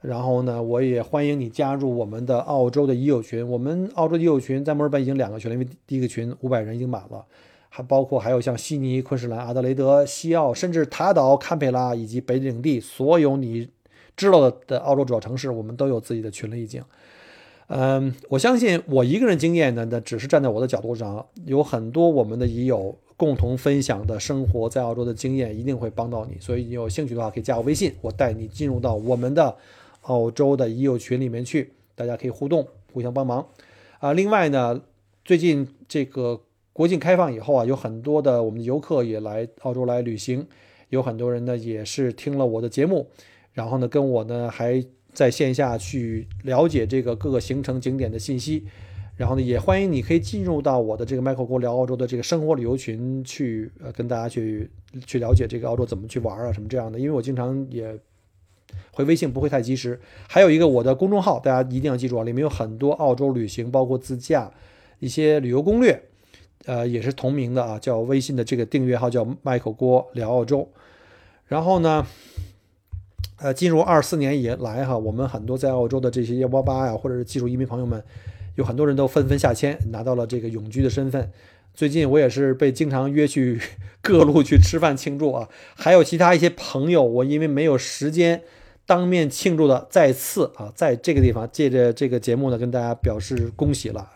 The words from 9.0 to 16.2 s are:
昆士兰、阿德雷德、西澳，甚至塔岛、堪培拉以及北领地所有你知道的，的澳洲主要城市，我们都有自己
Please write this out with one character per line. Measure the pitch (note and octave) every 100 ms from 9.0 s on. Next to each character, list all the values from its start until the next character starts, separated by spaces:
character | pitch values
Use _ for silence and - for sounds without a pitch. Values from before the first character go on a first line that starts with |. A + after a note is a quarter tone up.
昆 | C3 C3+
士 | A#2+
兰、 | A2+
阿 | A#2+
德 | B2
雷 | B2+
德、 | C3+ C3+ C#3 F#3+
西 | - E3 E3
澳， | D3
甚 | A#2 F3+
至 | E3 C#3
塔 | - F3
岛、 | F3+ C3 C#3
堪 | - E3
培 | C#3
拉 | B2 B2 A#2+
以 | A2
及 | A#2+
北 | - B2+
领 | C3+ A#2
地 | C#3 C3
所 | - - C3+ E3+
有 | D3 C#3
你 | B2 A#2 A#2+ _ _ _ _ -
知 | G3
道 | F3+
的， | C3 - -
的 | C3
澳 | D3
洲 | C#3
主 | C3
要 | A#2
城 | G#2 B2+
市， | C3+
我 | A#2
们 | A2
都 | A#2+ C#3
有 | A#2+
自 | G#2+
己 | A2+